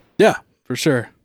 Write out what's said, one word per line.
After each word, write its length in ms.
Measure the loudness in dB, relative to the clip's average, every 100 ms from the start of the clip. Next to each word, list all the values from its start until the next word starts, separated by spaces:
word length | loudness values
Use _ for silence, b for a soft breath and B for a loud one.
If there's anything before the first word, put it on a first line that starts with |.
| _ _
Yeah, 160 | 0 0 -12 _ _
for 100 | -4
sure. 340 | -2 -2 -4 _